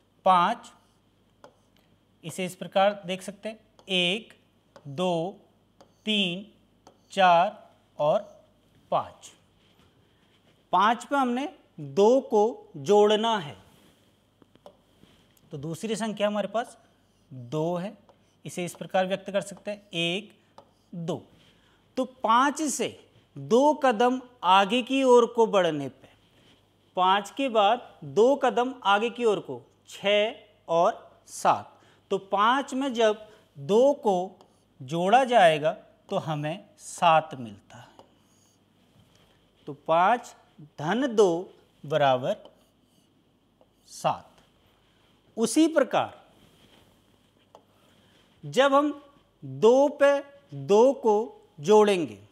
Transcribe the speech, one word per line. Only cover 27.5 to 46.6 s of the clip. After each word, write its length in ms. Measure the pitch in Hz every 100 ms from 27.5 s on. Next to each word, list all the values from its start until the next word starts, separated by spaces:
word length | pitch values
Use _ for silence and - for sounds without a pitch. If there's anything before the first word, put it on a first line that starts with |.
| 220 202 240 - -
दो 300 | 147 139 240 277
कदम 380 | 262 208 247 262 190
आगे 240 | 202 233
की 140 | 226
ओर 160 | 233 185
को, 200 | 147 123 - _ -
छः 460 | - 202 208 214 277 - _ -
और 540 | 170 190 240 - _ _
सात। 480 | - 185 110 107 _ _ _ _
तो 80 | 196
पाँच 540 | 190 196 214 269 277
में 180 | 262 277
जब 320 | 233 220 208 - - _ 143
दो 360 | 139 208 277 285
को 180 | 220 185 185 - _ _ _ -
जोड़ा 440 | 131 165 185 247 254
जाएगा 460 | 240 170 156 156 185 - _ -
तो 80 | 196
हमें 460 | 139 151 151 185 - _
सात 560 | - - 170 160 156
मिलता 440 | 131 113 101 _ -
है। 100 | - - - _ _ _ _ _ _ _ _ _ _ _ _ _ _ _ -
तो 40 | 139 -
पाँच 460 | 165 190 240 - - _ - 151 -
धन 280 | 151 220 277
दो 160 | 220 196 165 190 - _ _
बराबर 520 | 143 151 139 127 143 214 - _ _ _ _ _ _ _ _ _ _ _ _ _ _
सात। 360 | - 160 - - _ _ _ _ _ _ _ _ _ _ -
उसी 300 | 226 311 320
प्रकार 500 | 320 247 156 107 - _ _ _ _